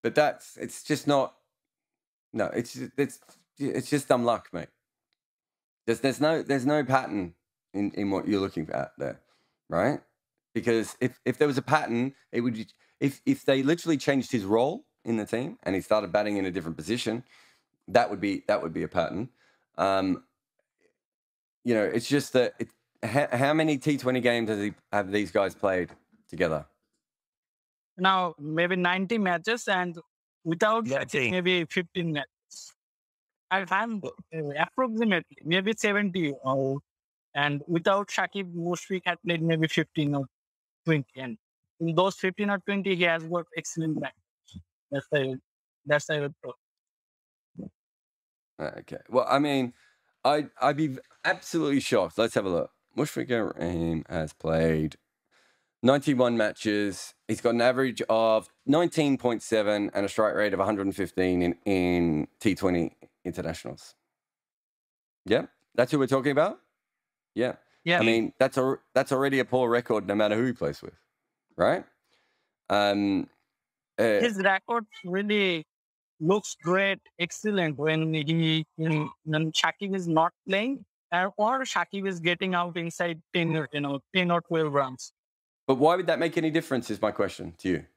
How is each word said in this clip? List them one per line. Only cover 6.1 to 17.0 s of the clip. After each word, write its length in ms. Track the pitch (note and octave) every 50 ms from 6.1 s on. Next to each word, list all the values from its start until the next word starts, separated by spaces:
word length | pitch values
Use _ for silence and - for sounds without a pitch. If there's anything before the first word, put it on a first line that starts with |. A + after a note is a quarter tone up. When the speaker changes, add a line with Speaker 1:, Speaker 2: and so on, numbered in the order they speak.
| A#2+ -
Speaker 1:
no, 200 | C#3+ D#3 E3 D3+
there's 240 | - - C#3 C#3 A#2+
no 200 | C#3+ D3 D3+ C#3
pattern 480 | C3 C3 C3 B2+ - G2+ G#2 F2+ E2+ E2+ _ _ _ _ _ _ _ -
in, 180 | G2 G2+ G2+
in 180 | - - G2+ G2+
what 160 | G2 F#2 -
you're 140 | - G#2 G2
looking 300 | F#2+ F#2+ - F2 D#2 -
at 240 | G1+ C2 C2+ - _
there, 220 | - D2 C2 - - _ _ _ _ _ _ _ _ _ _
right? 300 | E2 E2+ G2 C3 D3 - _ _ _ _ _ _ _ _ _ _ _
Because 420 | A2+ - A#2 A2+ A2+ G#2 - - _
if, 180 | B2+ B2 - _ _
if 120 | A#2+ B2
there 120 | - D3+ D3
was 80 | C3+
a 40 | C3+
pattern, 520 | - - D3 D3+ - - A#2 A#2 B2+ C3+ C3+ _ _ _
it 80 | - B2
would, 280 | A#2+ B2+ A2+ A2 G#2+ - _ _ _ _ _ _
if, 200 | C#3 C#3 C#3 - _
if 180 | C3+ C3+ - -
they 180 | - C3+ C3+
literally 360 | B2+ C#3 E3+ E3+ - E3 D#3+
changed 340 | C3+ - - C#3 C3+ A2+ -
his 140 | - A#2 F#2+
role 400 | F#2+ G#2+ A2+ B2 C#3+ F#3 C4+ - _ _ _ _
in 140 | A2+ A#2
the 80 | G#2+ G#2
team 320 | - - A#2 C3 E3+ A3 _ -
and 120 | F2+ F#2+
he 60 | F#2
started 320 | E2 - G#2+ G#2+ G2+ F#2 F#2
batting 240 | G#2 G#2+ G#2+ G#2
in 80 | G2+ F#2+
a 60 | F#2
different 260 | F2 F#2+ D#2 E2 E2
position, 480 | E2 D#2 E2 A#2 A#2+